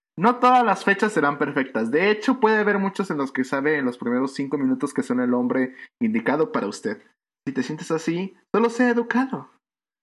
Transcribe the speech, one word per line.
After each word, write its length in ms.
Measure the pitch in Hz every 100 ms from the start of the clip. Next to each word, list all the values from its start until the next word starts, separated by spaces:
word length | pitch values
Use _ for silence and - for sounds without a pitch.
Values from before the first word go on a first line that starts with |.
| _ -
No 200 | 220 247
todas 240 | 247 254 226
las 180 | 180
fechas 300 | 208 196 214
serán 240 | 160 143 147
perfectas. 540 | 143 143 131 110 113
De 180 | 147 202
hecho, 300 | 214 262 262
puede 180 | 214 220
haber 220 | 208 202
muchos 320 | 196 190 190
en 60 | 151
los 140 | 135
que 120 | 131
sabe 340 | 127 139 147 151
en 80 | 127
los 140 | 120
primeros 340 | 120 123 135
cinco 240 | 135 139 147
minutos 360 | 131 131 139 -
que 80 |
son 160 | - 127
el 140 | 123 123
hombre 400 | 123 131 127 - - -
indicado 500 | 113 110 127 147 156
para 160 | 127 101
usted. 360 | - 107 110 _ _ _ _ 139
Si 80 |
te 80 | 131
sientes 300 | 123 156 -
así, 440 | 160 160 170 190 - _ 202
solo 140 | 233
sea 180 | 233 247
educado. 640 | 233 233 240 262 151 - _ _ _ _ _